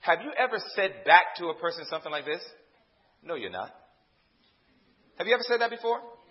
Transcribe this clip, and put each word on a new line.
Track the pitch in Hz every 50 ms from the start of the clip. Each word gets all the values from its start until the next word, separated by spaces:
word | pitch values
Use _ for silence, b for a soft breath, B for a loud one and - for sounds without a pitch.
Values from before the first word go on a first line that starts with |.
Have | - - 170 165
you | 220 294 302 -
ever | 254 254 226 208 - - -
said | - 196 190 190 - -
back | 135 156 175 180 - - -
to | 180
a | 165 160
person | - - 170 165 170 156 -
something | - 160 - 156
like | 151 147 143
this? | 143 151 175 - - - - _ _ _ _ _ _ _ _ _ _ _ _
No, | - - 170
you're | 143 110 92
not. | 87 90 101 131 - - - _ _ _ _ _ _ _ _ _ _ _ _ _ _ _ _ _ _ _ _ _ _ _ _ _ _ -
Have | 180
you | 202 233
ever | 240
said | 240 247 240 233
that | 233 233
before? | 233 233 - 233 233 233 233 - - - - -